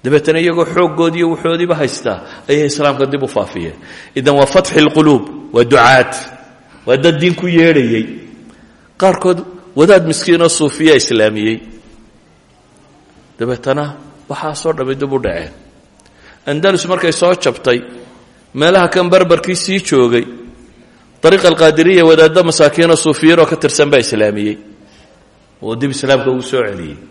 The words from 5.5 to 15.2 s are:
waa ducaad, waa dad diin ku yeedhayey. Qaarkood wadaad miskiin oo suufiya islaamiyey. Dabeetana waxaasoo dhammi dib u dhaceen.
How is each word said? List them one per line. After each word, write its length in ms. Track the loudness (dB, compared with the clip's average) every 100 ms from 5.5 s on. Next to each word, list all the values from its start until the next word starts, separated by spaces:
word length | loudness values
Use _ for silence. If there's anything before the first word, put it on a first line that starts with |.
waa 120 | 0
ducaad, 500 | 2 4 6 4 2 -6 -14 -20 -20 _ _ -14 -2
waa 100 | 0
dad 220 | 2 0
diin 160 | -2
ku 120 | -2 0
yeedhayey. 580 | 2 4 2 0 -2 -6 -12 -20 -20 -20 _ _ _ _ _
Qaarkood 420 | 0 0 -2 -4 -6 -20 -12
wadaad 320 | 0 4 4 4
miskiin 360 | -4 0 2
oo 60 | 2
suufiya 460 | 0 -4 0 2
islaamiyey. 640 | 2 2 0 0 0 -4 -6 -12 -20 -20 -20 _ _ _ _ _ _ _ _ _ _ _ _ _ _
Dabeetana 560 | -8 -6 -4 -4 -6 -12 -20 -20 _
waxaasoo 440 | -10 -10 -6 -6
dhammi 220 | -4 -6
dib 180 | -6 -4
u 60 |
dhaceen. 340 | -4